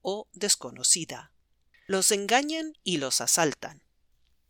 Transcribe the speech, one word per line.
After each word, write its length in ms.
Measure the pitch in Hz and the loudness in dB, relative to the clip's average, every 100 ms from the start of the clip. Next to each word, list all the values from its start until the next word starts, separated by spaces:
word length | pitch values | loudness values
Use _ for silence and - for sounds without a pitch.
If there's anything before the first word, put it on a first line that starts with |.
o 280 | 277 208 - | -6 -6 -8
desconocida. 1040 | 175 202 - 127 120 123 170 160 127 - _ _ _ _ _ - | -4 0 0 -2 -2 0 0 -2 -12 -14 _ _ _ _ _ -4
Los 240 | 190 185 | 0 2
engañan 640 | 202 202 240 294 320 320 - | 2 2 2 2 -4 -6 -8
y 140 | 185 160 | -2 -2
los 240 | 135 - | 0 0
asaltan. 640 | 120 - 156 - - 151 _ _ _ _ _ _ | 2 2 2 0 -10 -16 _ _ _ _ _ _